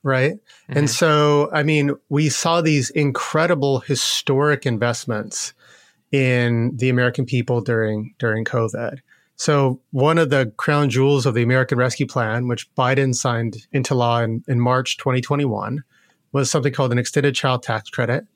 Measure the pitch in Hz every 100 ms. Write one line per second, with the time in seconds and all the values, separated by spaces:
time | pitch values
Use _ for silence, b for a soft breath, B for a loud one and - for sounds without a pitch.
0 | 139 131 135 202 b b b 131 143 -
1 | 165 151 147 147 147 156 147 151 143 143
2 | _ 139 151 - 170 170 160 147 120 156
3 | 143 131 - 156 170 165 139 131 - 139
4 | - - - 135 147 147 135 113 120 117
5 | - 107 104 - - _ b b b b
6 | _ 139 131 123 120 117 117 120 127 123
7 | 123 120 127 127 117 120 107 113 110 107
8 | 107 _ 117 110 110 123 113 110 117 135
9 | _ b b _ - 143 135 127 _ 135
10 | 143 165 156 139 123 - - 147 143 120
11 | 135 143 127 117 117 127 127 123 127 -
12 | 135 131 110 113 123 117 - - 127 135
13 | 135 123 131 117 113 113 - 139 120 131
14 | 120 117 113 113 - 123 120 127 131 -
15 | - 127 127 143 139 104 101 143 - b
16 | b b _ 139 131 151 135 127 131 120
17 | 123 - 139 131 135 127 - 110 - -
18 | 117 135 220